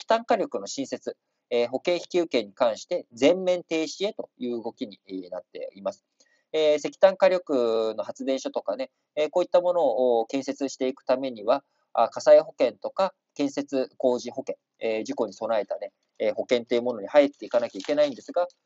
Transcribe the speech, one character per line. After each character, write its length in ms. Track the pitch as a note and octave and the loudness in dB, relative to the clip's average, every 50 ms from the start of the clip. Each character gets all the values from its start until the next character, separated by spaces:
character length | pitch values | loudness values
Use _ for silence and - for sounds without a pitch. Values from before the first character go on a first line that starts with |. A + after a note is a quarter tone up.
| - - | -2 0
炭 180 | A3+ A3+ A#3 | 0 0 2
火 100 | - A#3+ | 0 0
力 240 | G3 E3 D3 - G#2+ | 0 0 -2 -4 -6
の 80 | G2 G2+ | -8 -8
新 200 | - C#3 C3 - | -8 -8 -6 -6
設、 280 | B2+ - - A#2 - _ _ _ _ _ _ - | -6 -8 -8 -8 -12 _ _ _ _ _ _ -2
え 160 | A#2+ A#2+ A#2+ | 0 0 0
ー、 20 | A#2+ | 0
保 80 | C3 B2+ | -2 -4
険 180 | - F3+ F3 | -2 0 -2
引 60 | E3+ - - | -2 -2 -2
き 100 | - F3 | -2 -2
受 200 | E3+ E3 - A#2+ | 0 0 0 -2
け 60 | G#2+ | -2
に 80 | G2+ - | -2 -2
関 240 | - B2+ A#2 G#2+ G2+ | 0 0 0 0 -2
し 80 | - | -6
て 200 | - F3 E3 - _ A#2 | -6 -6 -6 -8 _ -2
全 300 | A#2 C3 D3+ F3+ F#3 F#3 | 2 4 4 4 4 2
面 200 | F3+ F3+ F3 - | 0 -2 -2 -2
停 200 | - E3 D#3+ D#3+ | -4 -2 -2 -2
止 240 | D3+ - - F#3+ G#3+ | -4 -4 -6 -6 -6
へ 60 | A3+ | -6
と 160 | - - - _ - | -8 -12 -14 _ -10
い 100 | B2 B2 | -6 -6
う 100 | A#2+ A#2 | -6 -6
動 120 | G#2+ A#2 A2+ | -6 -8 -10
き 140 | - C3 G#2+ | -10 -12 -12
に、 120 | F#2+ - _ - | -12 -16 _ -12
え 60 | F#2+ | -12
ー、 160 | F#2 F2+ F2+ | -10 -10 -10
な 100 | F2+ F2+ | -12 -12
っ 40 | - | -12
て 260 | _ - F2 - - - | _ -14 -12 -12 -12 -12
い 60 | G2 | -10
ま 120 | G2 G2 G2+ | -8 -8 -8
す。 120 | - _ _ _ _ _ _ _ _ _ _ - | -10 _ _ _ _ _ _ _ _ _ _ -2
え 220 | D#3 D#3 D3+ D3+ | 2 2 4 2
ー、 0 | |
石 240 | C#3+ - D3+ - - | 2 0 -4 2 6
炭 160 | - F#3+ F#3+ | 6 6 6
火 140 | - F#3+ F#3 | 6 4 4
力 680 | F#3 F3+ - - D3 B2+ A#2+ A2+ A2+ A2+ A2 A2 A2 | 4 2 0 0 0 2 2 2 2 2 0 0 -2
の 80 | G#2+ G2+ | -4 -8
発 220 | - - - B2+ | -8 -10 -6 -4
電 140 | C3+ C3+ C3 | -2 -2 -2
所 120 | - C#3 | -4 -6
と 100 | - B2 | -6 -6
か 140 | - G2 G2+ | -4 -4 -4
ね、 160 | A#2+ C3 - _ _ _ _ - | -6 -6 -10 _ _ _ _ -4
え 100 | D3 D3+ | -2 -2
ー、 40 | D3 | 0
こ 100 | - F3+ | 0 0
う 20 | F3 | 0
い 20 | |
っ 40 | - | 2
た 120 | - F3+ | 2 2
も 120 | F3 F3 F3+ | 2 2 2
の 120 | F3 D#3 C3 A2 A#2 B2+ B2 A#2+ A2+ | 2 2 2 2 2 2 4 4 2
を 60 | A2+ | 2
建 180 | - - C#3 C3 | 0 -4 -4 -4
設 240 | - C3+ - C#3+ C3+ | -4 -6 -4 -6 -6
し 100 | - - | -4 -4
て 120 | C3 C3 | -4 -4
い 40 | C3 | -4
く 120 | - - | -4 -2
た 100 | - C3 | -2 0
め 160 | C3 C#3 C3 | 0 -2 -4
に 120 | A#2+ G#2+ G2+ | -8 -6 -2
は、 200 | A2 C3+ C#3+ - _ _ _ _ _ - | -2 -2 -2 -2 _ _ _ _ _ -2
あ、 160 | - A#2 - | 0 0 0
火 100 | - - | -2 2
災 220 | - - G3+ G3+ | 6 8 8 8
保 120 | G#3 - - - | 8 6 0 0
険 180 | C#3 A#2 G#2+ - | 0 0 0 -2
と 120 | - A2 | -8 -6
か 240 | - - F#3+ F#3 - _ _ _ _ | -2 -2 -2 -2 -2 _ _ _ _
建 160 | - C#3+ C#3 | -4 -4 -2
設 380 | - C#3+ C#3 - C#3 C3+ B2+ - _ - | -2 -4 -6 -4 -2 -2 -2 -4 _ -2
工 220 | - B2+ B2 A#2 | 0 2 2 0
事 120 | A2+ A#2+ | -2 -8
保 120 | G#2+ C3 - | -10 -8 -8
険、 120 | - A2+ - _ _ _ - | -8 -8 -10 _ _ _ -6
え 200 | - A2 A2 A2 | -4 -2 -2 -2
ー、 40 | G#2+ | -4
事 100 | A#2+ C3+ | -4 -4
故 140 | - A#2 G2+ | -4 -4 -6
に 60 | F#2+ | -6
備 280 | - A2 A2 A2+ G#2+ | -6 -4 -2 -2 -2
え 40 | G2+ | -2
た 120 | - E2 E2+ | -4 -6 -8
ね、 140 | G#2 G2 - _ _ _ _ - | -8 -12 -14 _ _ _ _ -4
え 120 | A2 G#2+ | -2 -2
ー、 20 | G#2 | -2
保 120 | - G2+ - | -2 -2 -2
険 160 | B2+ A#2+ A#2 | -2 -2 0
と 100 | - B2 | 0 -2
い 40 | A#2 | -2
う 20 | |
も 120 | A#2+ B2 A#2+ | 0 -2 -4
の 80 | G#2+ | -6
に 60 | G2 - | -6 0
入 200 | - D3 C#3+ C#3+ | 4 4 4 4
っ 20 | |
て 160 | - - - | 2 -6 -8
い 40 | - | -4
か 100 | - A#2+ | -2 -2
な 80 | A#2+ A2 | -2 -2
き 80 | - G2 | -6 -8
ゃ 20 | |
い 40 | - | -6
け 120 | - D3 | -2 0
な 80 | D3 D3 | 0 0
い 80 | C#3+ | 0
ん 40 | B2 | -2
で 60 | G#2 | -6
す 120 | - - - | -12 -6 -2
が、 140 | F3 F3 F3+ - _ _ | -2 -2 -2 -6 _ _